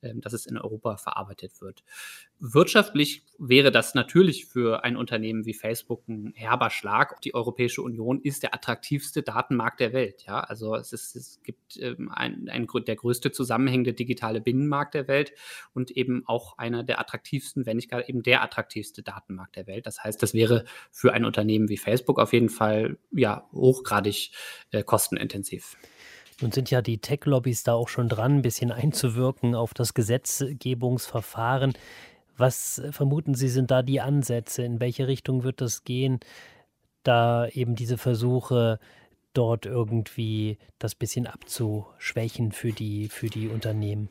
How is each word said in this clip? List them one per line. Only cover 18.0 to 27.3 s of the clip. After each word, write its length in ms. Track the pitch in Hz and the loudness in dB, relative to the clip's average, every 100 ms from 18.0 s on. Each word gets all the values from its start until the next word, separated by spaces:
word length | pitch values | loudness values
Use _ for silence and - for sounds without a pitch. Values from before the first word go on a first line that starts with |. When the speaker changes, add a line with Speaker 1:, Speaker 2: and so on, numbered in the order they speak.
| 123 | -4
Speaker 1:
eben 140 | 127 | -2
der 220 | 113 123 | 4 4
attraktivste 580 | 113 - - - 104 - | 2 -4 -6 -8 -10 -12
Datenmarkt 540 | - 98 _ 92 92 - | -14 -14 _ -14 -12 -14
der 100 | 95 | -12
Welt. 200 | 98 113 | -10 -10
Das 180 | - | -10
heißt, 180 | 107 107 | -8 -2
das 120 | 113 | 0
wäre 320 | 110 113 117 - - - | 4 6 4 2 -18 -20
für 220 | - 120 | 4 4
ein 100 | 110 | 4
Unternehmen 460 | 113 110 107 107 107 | 0 0 2 4 2
wie 80 | 104 | 0
Facebook 420 | - 123 - 135 | 0 0 2 2
auf 140 | 113 | 4
jeden 160 | 120 117 | 6 4
Fall, 480 | - 107 107 110 - _ | 2 2 2 0 -4 _
ja, 360 | 208 110 104 - | 2 2 2 -8
hochgradig, 800 | - 127 131 - 104 101 101 - - - - - | 4 4 4 0 0 0 -2 -8 -10 -16 -16 -6
äh, 120 | 107 | -4
kostenintensiv. 960 | - 107 - - 107 101 98 - - - - - - - - - | 0 0 2 -2 -4 -6 -8 -10 -14 -20 -20 -20 -20 -20 -20 -6
Speaker 2:
Nun 100 | 120 | -2
sind 180 | 117 127 | -2 2
ja 120 | 127 | 0
die 160 | 120 110 | 2 -4
Tech-Lobbys 680 | - 143 - | -2 -2 2